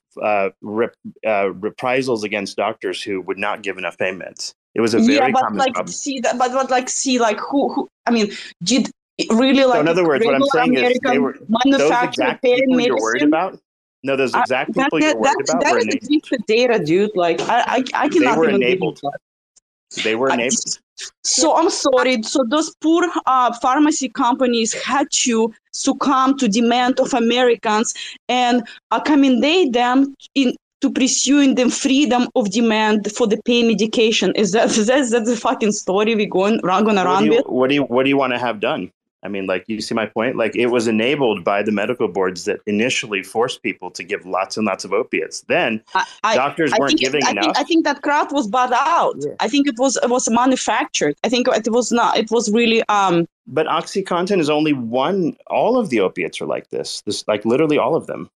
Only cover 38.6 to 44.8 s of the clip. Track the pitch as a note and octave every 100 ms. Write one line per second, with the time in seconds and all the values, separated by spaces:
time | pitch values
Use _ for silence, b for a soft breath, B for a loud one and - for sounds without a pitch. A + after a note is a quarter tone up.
38.6 | A2+ D3 F2+ _ _ _ F#2+ G2 F#2+ F#2
39.6 | - G#2+ - A#2 G#2+ A2+ B2 - A2+ -
40.6 | A#2+ A#2+ A2+ A2 A#2+ D3+ B2 F#2+ F#2+ G2+
41.6 | G#2 G2+ A2 B2 G#2+ F#2+ F#2 F2 G#2 F#2
42.6 | G#2+ G#2 B2 - A2 G2 F2+ A2+ C3 -
43.6 | A2 F2 F2+ - F2+ F#2+ F2+ F2+ G2 A2+
44.6 | G#2+ F#2+